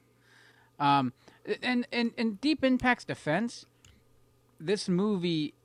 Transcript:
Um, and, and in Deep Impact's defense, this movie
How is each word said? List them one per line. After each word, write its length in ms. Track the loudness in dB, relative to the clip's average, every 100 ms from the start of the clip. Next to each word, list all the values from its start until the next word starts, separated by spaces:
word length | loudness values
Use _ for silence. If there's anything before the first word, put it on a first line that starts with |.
| _ _ _ -20 -20 _ _ -2
Um, 340 | 4 4 2 -6 -20 -18 -8 -4
and, 240 | 0 0 -2
and 200 | -2 -2 0
in 180 | -4 0
Deep 280 | -2 2
Impact's 400 | 2 2 2 0
defense, 600 | -4 -6 -2 0 -2 -8 -20 _ -20 -20 _ -20 _ _ _ -12
this 300 | -4 -4 0
movie 640 | 2 2 0 0 0 -2 -6